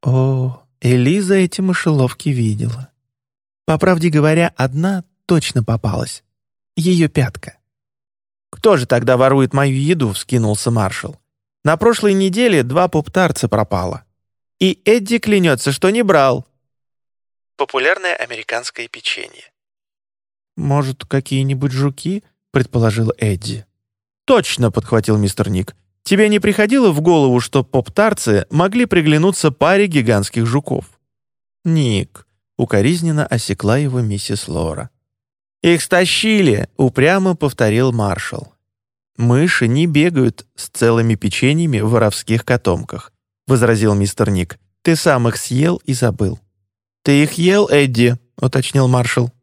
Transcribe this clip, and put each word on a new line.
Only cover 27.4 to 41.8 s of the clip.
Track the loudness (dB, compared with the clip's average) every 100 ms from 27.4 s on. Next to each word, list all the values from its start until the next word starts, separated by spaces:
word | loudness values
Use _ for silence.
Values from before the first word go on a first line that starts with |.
| 0 -2
поп-тарцы | 0 -2 -2 0 0 0 0 0 0
могли | 0 0 0 0
приглянуться | 2 2 2 2 2 -2
паре | 2 2 2 2
гигантских | 0 2 0 0 -2 -2
жуков?" | -2 -4 -8 -8 _ _ _ _ _ _ _
"Ник", | -2 0 0 -2 -4 -12 _ _ _ -6
укоризненно | -2 0 0 0 -2 -2 -2
осекла | -4 -4 -4 0 0
его | 0 -2
миссис | -4 -4 -6 -8 -6
Лора. | -6 -6 -6 -12 _ _ _ _ _ _ _
"Их | 0 0
стащили", | 2 0 0 0 0 2 2 0 -4 -2
упрямо | -2 2 2 2 0 0
повторил | -4 0 0 2 0
маршал. | 0 -2 -4 -8 -12 -14 _ _ _ _ _ _ -4
"Мыши | 2 2 2 0 0
не | 0 2
бегают | 2 2 2 0 -2 -20 -18
с | -16
целыми | 0 2 2 2 0
печеньями | -2 -2 0 0 0
в | 0